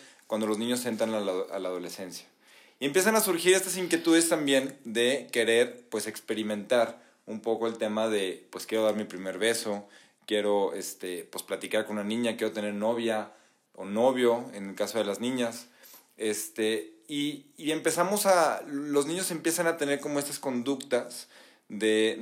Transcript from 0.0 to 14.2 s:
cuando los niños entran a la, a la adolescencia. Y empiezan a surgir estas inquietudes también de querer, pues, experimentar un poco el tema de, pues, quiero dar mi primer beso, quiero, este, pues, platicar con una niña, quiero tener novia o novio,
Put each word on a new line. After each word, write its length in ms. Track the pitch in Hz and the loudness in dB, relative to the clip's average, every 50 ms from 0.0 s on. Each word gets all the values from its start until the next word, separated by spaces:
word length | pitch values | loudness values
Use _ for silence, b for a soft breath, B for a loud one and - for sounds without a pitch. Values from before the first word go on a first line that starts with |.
| B B B B B B | B B B B B B
cuando 200 | 110 107 110 107 | -4 -2 0 0
los 100 | 107 104 | 0 0
niños 280 | 117 120 123 120 120 | 0 -2 -2 -2 -2
entran 280 | 123 110 104 113 110 113 | -2 -2 0 0 0 0
a 60 | 107 | -2
la, 120 | 101 95 92 92 95 - | -2 -2 -2 -2 -4 -4
a 80 | 87 92 | -6 -6
la 100 | 92 92 | -4 -4
adolescencia. 560 | 90 90 90 85 - - 95 90 - - - - _ _ b b b b b b b b | -4 -6 -6 -8 -10 -10 -12 -12 -12 -14 -16 -18 _ _ b b b b b b b b
Y 80 | 131 143 | -4 0
empiezan 280 | 143 185 185 214 220 | 2 2 4 4 4
a 60 | 220 | 4
surgir 320 | - 190 175 165 165 180 190 | 4 2 0 2 4 6 6
estas 240 | 190 185 185 175 185 | 6 4 0 -4 -4
inquietudes 520 | 185 165 170 165 165 170 165 165 165 165 | -2 0 0 0 2 4 4 4 4 4
también 500 | 170 160 147 139 139 135 131 135 - - - | 2 2 2 4 4 2 2 0 -4 -10 -10
de 440 | 120 107 117 120 123 135 143 - - | -4 0 2 2 2 2 0 -2 -2
querer, 540 | - 123 113 110 113 117 123 123 - - - - | 0 2 4 4 6 6 4 2 0 -10 -12 -6
pues, 180 | - 107 101 110 | -6 -6 -4 -6
experimentar 920 | 104 - - - 117 107 107 107 107 104 98 - 127 120 117 113 - - b b b b b b | -8 -8 -8 -6 -4 -4 -2 -4 -4 -4 -2 2 2 2 2 2 -2 -8 b b b b b b
un 120 | 107 113 | -10 -6
poco 280 | - 117 113 107 117 117 | -2 -2 -2 0 0 -2
el 100 | 110 - | -2 -2
tema 300 | 113 107 107 110 110 113 | -4 -2 0 0 0 2
de, 380 | 107 104 98 92 87 - - _ | 2 0 0 -2 -4 -6 -10 _
pues, 160 | - - - | -12 -12 -6
quiero 180 | - 110 110 110 | -2 0 2 2
dar 120 | 107 104 | 2 2
mi 80 | 104 107 | 0 -2
primer 340 | - - 92 95 95 92 90 | -6 -8 -8 -8 -6 -4 -2
beso, 500 | 101 113 117 - - 110 104 101 104 - b b b b b b _ | 0 0 0 0 -2 -4 -4 -6 -8 -12 b b b b b b _
quiero, 480 | - 107 104 101 104 101 101 98 92 - | -2 0 2 2 4 4 4 2 0 -2
este, 520 | 98 87 - - - - 92 90 87 82 | -4 -8 -8 -10 -10 -8 -8 -8 -8 -10
pues, 180 | - - - - | -12 -12 -12 -10
platicar 420 | - 98 92 95 92 - 110 107 | -6 -8 -6 -4 -2 -2 -2 -2
con 120 | - 107 107 | -2 -4 -4
una 60 | 101 | -4
niña, 320 | 104 110 117 120 117 107 | -2 -2 0 0 0 0
quiero 160 | 113 113 110 | 0 -2 -2
tener 220 | 107 107 104 104 104 | -2 -2 -4 -4 -2
novia 580 | 101 104 110 117 117 117 113 110 107 101 - b b b b b b b b _ | 0 0 0 0 0 0 0 0 -2 -4 -6 b b b b b b b b _
o 100 | - 95 | -12 -8
novio, 640 | 95 101 110 120 131 135 127 | -4 0 4 4 4 4 6